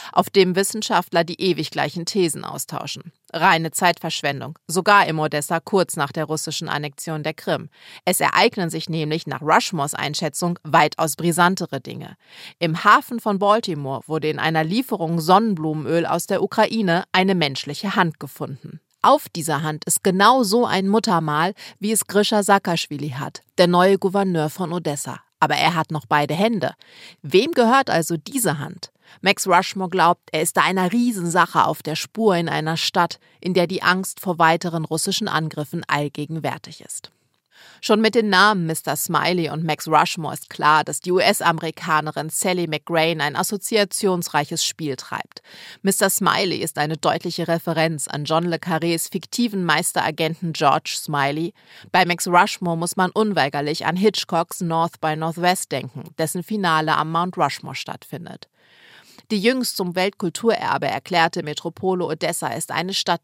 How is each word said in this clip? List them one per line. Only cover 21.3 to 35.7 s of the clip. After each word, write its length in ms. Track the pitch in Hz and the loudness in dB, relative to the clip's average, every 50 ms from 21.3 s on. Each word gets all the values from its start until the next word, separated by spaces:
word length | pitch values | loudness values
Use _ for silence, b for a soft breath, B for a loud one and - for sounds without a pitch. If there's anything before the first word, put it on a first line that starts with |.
| 147 151 165 185 208 B B B B _ | 0 0 0 0 -2 B B B B _
wie 140 | 190 208 226 | -4 -2 -2
es 140 | 208 - | -2 -2
Grisha 360 | - - 202 208 - 226 208 196 | 0 2 2 2 4 2 2 4
Saakashvili 720 | - 202 196 - 196 170 165 - - 147 139 143 151 123 139 | 4 4 2 2 0 -2 -2 -4 -6 -8 -8 -8 -8 -8 -8
hat, 220 | 143 147 - - - _ _ | -10 -10 -12 -14 -20 _ _
der 100 | - 180 | 2 4
neue 320 | 175 175 175 180 196 196 190 | 4 6 6 6 6 4 4
Gouverneur 520 | - 190 180 202 196 190 175 160 151 156 | 2 0 0 0 0 0 0 0 -2 -2
von 240 | - - 185 151 170 | -4 -6 -6 -6 -6
Odessa. 460 | 180 156 151 147 143 - 135 127 - - _ _ _ | -4 -4 -4 -6 -6 -8 -10 -12 -12 -16 _ _ _
Aber 160 | 156 147 151 | 0 2 2
er 180 | 139 147 160 175 | 2 2 2 2
hat 160 | 165 156 - | 2 -2 -2
noch 160 | 165 147 - | -4 -6 -2
beide 280 | - 156 147 147 147 151 | 0 2 2 2 2 2
Hände. 400 | 165 202 233 233 185 127 - - B B B B B B B B B - | 2 2 2 2 0 -2 -4 -4 B B B B B B B B B -4
Wem 300 | 143 - 185 247 320 339 | 2 4 4 4 4 2
gehört 360 | - 233 226 254 269 269 - | 2 4 6 4 4 4 2
also 260 | - 165 160 - 170 | 0 0 0 0 -4
diese 420 | 156 - - 269 262 226 175 139 143 | -6 -6 -6 -4 -2 0 0 0 -2
Hand? 320 | 143 151 - - - - b b b b b b | -4 -8 -12 -14 -18 -20 b b b b b b
Max 260 | - 190 202 - - | -2 0 0 0 2
Rushmore 440 | 190 175 175 185 - - 196 190 175 | 4 4 4 4 2 -2 -6 -6 -2
glaubt, 400 | 175 185 160 170 175 - _ - - | 2 4 4 4 4 2 _ -4 -2
er 80 | 156 | -2
ist 160 | 180 - - | -2 0 2
da 60 | 190 147 | 2 2
einer 300 | 160 185 190 180 180 220 | 2 2 0 0 0 2
Riesensache 720 | 240 240 247 220 190 170 170 165 185 170 - - 160 117 | 2 0 0 0 -2 -2 2 4 4 4 4 4 2 2
auf 160 | - 156 - - | 2 0 -2 -6
der 140 | 151 156 | -6 -6
Spur 400 | - - - - 214 220 214 185 | -6 -6 -6 -4 0 2 2 2
in 120 | 170 170 160 | 2 0 -2
einer 280 | 147 151 156 156 165 | -2 -2 -2 -2 -2
Stadt, 420 | 156 - - - 190 170 170 - b b b b b | -2 -4 0 2 2 2 2 0 b b b b b
in 120 | - 180 180 | -6 -2 2
der 140 | 190 175 | 2 2
die 160 | 160 190 - - | 2 0 -4 -6
Angst 380 | 165 180 185 190 - - - | -6 -6 -6 -8 -8 -12 -8
vor 180 | - 196 170 160 | -6 -6 0 2
weiteren 460 | 165 160 165 170 - 175 165 165 156 | 4 4 4 2 0 -4 -6 -6 -6
russischen 440 | - 156 156 - 196 190 - 214 196 | -4 -4 -4 -4 -4 -4 -4 -4 -4
Angriffen 540 | - 156 160 156 - 156 147 - | -2 -2 -4 -4 -6 -8 -8 -8